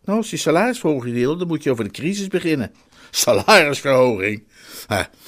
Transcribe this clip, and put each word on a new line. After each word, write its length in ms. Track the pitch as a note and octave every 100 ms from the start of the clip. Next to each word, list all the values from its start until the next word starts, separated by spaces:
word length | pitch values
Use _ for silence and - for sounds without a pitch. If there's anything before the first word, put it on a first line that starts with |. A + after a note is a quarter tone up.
"Nou, 140 | - G#3+
als 120 | G#3+
die 100 | D#3+
salarisverhoging 760 | D#3+ D#3+ A#3 B3 E3+ C#3+ A#2+
wil, 240 | A#2+ B2 E3+
dan 100 | F3
moet 160 | D#3
je 80 | C#3+
over 120 | A#2
de 80 | G#2
crisis 360 | - D3 G3+ F#3+
beginnen." 440 | F3+ E3 D3+ G#2 _ _ _ -
"Salarisverhoging? 1400 | - - G#2 G2+ G#3 D3 C#3 C#3+ B2+ B2+ G#2 G2 G#2 _ _ - - -
Ah, 160 | G2+ E2+ _